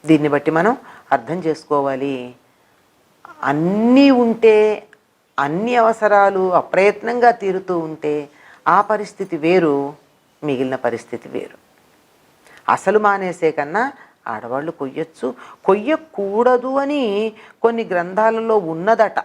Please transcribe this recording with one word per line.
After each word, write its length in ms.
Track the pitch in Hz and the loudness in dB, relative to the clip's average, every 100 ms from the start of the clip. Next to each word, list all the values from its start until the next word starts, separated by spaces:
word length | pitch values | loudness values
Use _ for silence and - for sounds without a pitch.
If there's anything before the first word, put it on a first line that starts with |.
దీన్ని 260 | 156 156 151 | 4 2 4
బట్టి 220 | 143 160 | 0 0
మనం 260 | 160 196 262 - - _ | 2 0 -2 -8 -20 _
అర్థం 280 | 135 117 175 | -4 -2 -6
చేసుకోవాలి. 960 | 160 151 - 147 139 135 139 135 123 127 _ _ _ _ _ _ _ _ - - | -4 -6 -2 -2 -2 -4 -6 -6 -10 -18 _ _ _ _ _ _ _ _ -20 -8
అన్నీ 680 | 135 147 170 202 233 254 277 | -4 0 0 2 4 6 6
ఉంటే, 760 | 247 233 226 226 214 214 208 - _ _ _ _ - | 4 2 4 4 6 2 0 -10 _ _ _ _ -6
అన్ని 380 | 139 165 226 240 | -4 -2 0 2
అవసరాలు 800 | 226 220 214 202 196 190 185 | 2 2 2 4 4 2 0
అప్రయత్నంగా 800 | 175 - 170 196 202 233 240 240 | 0 0 2 2 2 -6 4 4
తీరుతూ 480 | 233 196 185 185 175 | 4 -4 -4 -4 -4
ఉంటే 500 | 160 156 151 151 143 _ - - - | -4 -6 -4 -4 -8 _ -20 -6 2
ఆ 140 | 180 | 2
పరిస్థితి 560 | 208 214 202 - 190 160 | 2 -2 -4 -10 -8 -2
వేరు, 560 | 160 180 165 139 139 151 _ _ _ _ | 2 4 2 0 -4 -10 _ _ _ _
మిగిలిన 320 | 151 127 131 131 | -6 -4 -2 -2
పరిస్థితి 540 | 120 113 - 117 135 | -4 -4 -10 -14 -10
వేరు. 280 | - - - _ _ _ _ _ _ _ _ _ - - | -12 -12 -20 _ _ _ _ _ _ _ _ _ -12 -4
అసలు 280 | 127 190 214 | -2 0 0
మానేసే 520 | 208 196 185 170 160 | 0 -2 -4 -2 -2
కన్నా 400 | 151 143 190 262 - - _ - | -2 -6 -4 -4 -8 -20 _ -12
ఆడవాళ్ళు 440 | 110 117 131 160 | -12 -8 -6 -6
కొయ్యొచ్చు, 640 | 165 135 147 160 - 254 247 - - - | -8 -10 -8 -10 -8 -10 -8 -20 -6 0
కొయ్యకూడదు 1120 | 196 220 311 - - 196 208 240 247 262 269 | 0 0 -4 -4 -8 -4 0 2 2 0 -4
అని 560 | 277 294 233 214 220 214 - _ | -2 -2 -2 -2 -4 -8 -20 _
కొన్ని 220 | 233 233 | -2 -2
గ్రంథాలలో 720 | 190 180 175 196 220 226 226 220 | -4 -4 -4 0 0 0 0 0
ఉన్నదట. 640 | 165 160 190 226 208 - | -2 -4 -4 0 0 -2